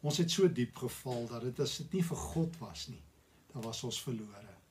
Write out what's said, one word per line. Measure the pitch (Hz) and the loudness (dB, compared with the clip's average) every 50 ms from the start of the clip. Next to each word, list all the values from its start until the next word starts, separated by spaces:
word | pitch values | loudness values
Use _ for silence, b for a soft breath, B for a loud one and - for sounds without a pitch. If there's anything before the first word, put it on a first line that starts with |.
ons | - 147 143 - | 2 2 4 4
het | 175 170 | 4 4
so | - - 190 180 | 6 6 6 6
diep | 135 127 123 113 - | 8 4 0 0 0
geval | - 131 120 - - - 131 127 120 120 110 | -4 -4 -4 -4 -4 -4 -2 -2 -2 -2 -2
dat | 120 117 113 | -4 -4 -4
dit | 127 123 - | -4 0 0
as | 147 - - - | 0 0 0 -4
dit | - - - | -6 -2 2
nie | 190 175 | 2 2
vir | 170 156 | 2 0
God | - - - - 165 165 - - - | -2 -4 -2 2 2 2 2 0 -6
was | 113 104 85 - - - | -12 -12 -10 -10 -10 -10
nie, | 117 - - - _ b b b b b b b - | -10 -14 -14 -20 _ b b b b b b b -8
dan | 131 110 | -6 -6
was | 113 117 - - | -4 -4 -4 -4
ons | 123 113 - - | -4 -4 -4 -2
verlore. | - 120 110 107 104 101 101 107 101 92 - - _ | -2 -4 -4 -4 -8 -12 -16 -18 -18 -20 -20 -20 _